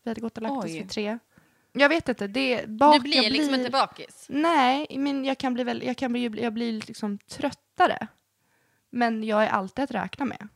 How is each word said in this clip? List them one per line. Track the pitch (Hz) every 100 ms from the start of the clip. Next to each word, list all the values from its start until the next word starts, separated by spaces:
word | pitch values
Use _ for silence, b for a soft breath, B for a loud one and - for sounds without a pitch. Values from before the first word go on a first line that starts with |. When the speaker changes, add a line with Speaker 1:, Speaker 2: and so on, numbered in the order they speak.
Speaker 1:
Vi | -
hade | 220
gått | 226 -
och |
lagt | 226
oss | 269
Speaker 2:
Oj. | 180 160
Speaker 1:
vid | 185
tre. | - 208 233 _ b b b b
Jag | - 285
vet | 320 294
inte, | 240 202
det | 233 262 240 220
bak-, | 214 285
Speaker 2:
Du | 302
blir | 262 302
Speaker 1:
jag | 226
Speaker 2:
liksom | 262 294
Speaker 1:
blir, | 262
Speaker 2:
inte | 247
bakis? | 262 208 - 143 - -
Speaker 1:
nej, | 269 320 320 247 269 302 262
men | 285 277
jag | 269 262
kan | 262
bli | 247
väl, | 240 233
jag | 247 247
kan | 262
bli, | 240 240 214
jag | 233
blir | 220 233
liksom | 220 - 220 208 202
tröttare. | _ - 285 - _ - 359 - 220 _ _ _ _ _ _ _ _
Men | 240 240 220
jag | 220 208
är | 220
alltid | 208 190 -
att | 277
räkna | 208 180 -
med. | 269 - 208